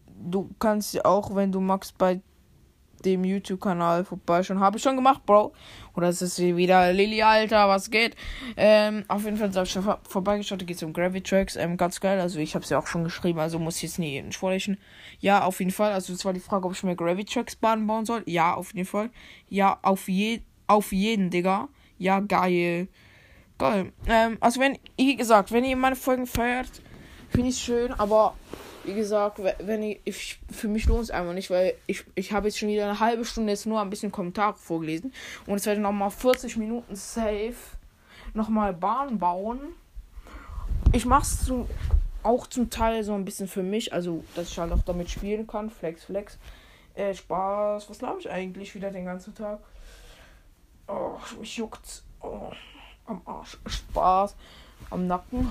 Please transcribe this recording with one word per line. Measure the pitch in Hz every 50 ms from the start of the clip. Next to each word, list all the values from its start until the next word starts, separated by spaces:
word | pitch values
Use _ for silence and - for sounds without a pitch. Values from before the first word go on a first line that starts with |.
| _ -
du | - 95 - 175 175 196 175 - - -
kannst | - 220 208 208 202 - -
ja | - -
auch, | 151 180 202 208 - 202
wenn | 196 196 196 185
du | 190
magst, | 190 190 190 190 - - - -
bei | 185 185 180 185 - _ _ _ _ _ _ _ _ _ _ _ _ _ _ - -
dem | 190 185 180 185
YouTube-Kanal | 185 196 202 196 - 190 185 - 208 180 175 170 170 170 170 190
vorbeischauen. | - 180 180 - - 170 175 185 - 190 190
Hab | 196 196 202 233
ich |
schon | - 269 269
gemacht, | 262 254 262 277 - -
Bro. | - 208 208 214 - - - - - - - - - -
Oder | - 170 175
ist | 170 -
es | 180 180 - -
wieder | 180 180 175 170 180 175 185 185 180 180 180
Lilly, | 196 202 214 214 220
Alter, | 214 220 220 220 220 214 226 208 208 196
was | 196 196 196 -
geht? | 220 214 214 - - - - - - - 269 247 220
Ähm, | - - 214 214 214 208 214 214 214 202 -
auf | - 208 208
jeden | 214 208
Fall | 214 220 202
hab | 190 190 185
ich | 185
schon | - 196 185
vor-, | 214 185 - - -
vorbeigeschaut, | - 196 185 202 208 208 208 - 208 185
da | 190
geht's | 170 175 - 170
um | 160 156
Gravity | 170 175 185 185 190
Tracks, | 190 - 196 190 196 - - -
ähm, | 156 170 175
ganz | 180 180 175 - -
geil, | - 190 196 190
also | 175 175 190 151
ich | 151 156 -
hab's | 170 - -
ja | 147 135
auch | 156 -
schon | - 170 165
geschrieben, | 165 - - - 180 170 160
also | 156 165 165 165
muss | 165 160 170
ich | - -
jetzt | 160 - -
nie, | 170 147 135 139
nicht | 71 - 139 -
vorlesen. | - 185 185 196 - - 196 - _ - - - - - - -
Ja, | - 190 202 196 -
auf | 180 185 -
jeden | 190 180
Fall, | 190 - 208 214
also | 202 190 185 - 180
es | 180 -
war | 196
die | 185 185
Frage, | - - 208 196 180
ob | 180
ich | 185 - -
mir | 190 175
Gravity | 175 170 170 175 190 214 - -
Tracks | 240 233 - - -
Bahn | - 220 226 220 220
bauen | 208 214 226 220
soll. | 214 233 226 -
Ja, | - 170 170 165 170 -
auf | - 185 - -
jeden | 180 185 -
Fall. | - 202 214 240 - - - - - - - _
Ja, | - 196 196 196 - -
auf | - 190 196 190 - -
je-, | 185 185 208 220 233 226 - - _ _ _ -
auf | 208 214 196 - -
jeden, | 185 196 220 226 208 190 175
Digga. | 180 175 175 190 190 202 254 285 - _ _ _ _ -
Ja, | 180 190 190 196
geil. | 202 202 190 175 180 185 180 175 175 175 170 170 185 - - _ - - - - - - - - - _ _ -
Geil. | 269 262 226 196 185 - - - - -
Ähm, | 226 226 226 226 226 -
also | - 240 240 247
wenn, | 262 277 269 - - - - -
wie | 262 269 269 208
gesagt, | 254 214 233 208 190 -
wenn | 220 240 254
ihr | 269 262
meine | 254 262 262 262 262
Folgen | - 269 254 254 254
feiert, | 247 - 247 233 240 247 254 254 - - - - - - - - - - - - -
find | - 247 247 254
ich's | 254 -
schön, | - - 240 240 240 247 262
aber | - 214 202 214 214 214 190 - - - - - - - - - - -
wie | - 196
gesagt, | 214 220 196 214 208 202 208 208 -
we-, | 196 185 - -
wenn | 160 196 220 214 214
ich, | 214 208 - -
ich, | 220 190 - - - - - - -
für | - - - 214
mich | 208 220 - -
lohnt's | 226 247 233 -
einfach | - 165 175 170 175
nicht, | 185 190 -
weil | 185 180 185 185 170 - -
ich, | - 190 - - - -
ich | - 190 - 220
habe | 202 202 214
jetzt | 208 -
schon | 220 208
wieder | 208 208 208
eine | 202 208 208
halbe | 220 226 240 226 240
Stunde | - - 233 220 208
jetzt | 202 202 -
nur | 220 220 220
ein | 208 190
bisschen | 208 - - 208
Kommentare | - - 180 175 180 226 202 208 202
vorgelesen | - - - 170 165 165 156 160 165 - 262 - - - - - - -
und | - 202
jetzt | 202 - 220
werde | 208 208
ich | 208
nochmal | 202 208 202 196 202
vierzig | - - - 254 254 - - 233 - 226
Minuten | 214 214 233 240 233 - 202
safe | 196 - - - 233 226 214 208 202 214 233 247 - - - - - - - - _ _ _ - - - - -
nochmal | 214 214 214 220 214 208 202 180
Bahn | 165 185 196 226 262 277 285 233 190
bauen. | 175 175 175 185 196 220 240 262 285 320 339 - - _ _ - - - - - - - - - - - - - - - - - - -
Ich | 240 240 220
mach's | 247 254 285 - - - - -
zum, | 262 254 247 220 - - - - - - - - - - - -
auch | 208 240 240 - -
zum | - 254 233 226
Teil | - - 226 226 226 226 214
so | 202 208
ein | 202 190
bisschen | 190 - - 196 185
für | - 208 185
mich, | 185 202 220 226 - -
also | 165 175 175 170 160 - - -
dass | 170 170 170
ich | - 185
halt | 170 170
auch | 170 165 -
damit | - 175 175 175 175
spielen | - - 208 202 208 214 226 220
kann. | - 208 214 220
Flex, | - - - 160 165 165 -
flex. | - 185 202 202 - - - - - - - - - - - _ - _
Äh, | - 196 196 190
Spaß. | 180 - - 156 180 190 190 202 208 208 208 208 208 208 -
Was | 214 -
glaub | 254 262 349 381
ich | 381 -
eigentlich | - 180 190 185 185 190 202 208 -
wieder | 202 185 196
den | 190 185 180
ganzen | 180 180 185 185 214 -
Tag? | - 220 208 208 214 - - - - - - - - - - - - - - - - _ - - _ _ _ _ - - -
Oh, | 202 - - - - - - - 233 -
mich | 214 - - 233
juckt's. | 220 220 - - - - - - - - - -
Oh, | - - - 208 - - - - - - - - - - - - _
am | - 220 180 -
Arsch. | - - - - - - - -
Spaß. | - - - - - - 151 151 180 185 190 196 202 - - - - - - - - - - - -
Am | - 180 180 180
Nacken. | 180 180 - - 247 247 254 240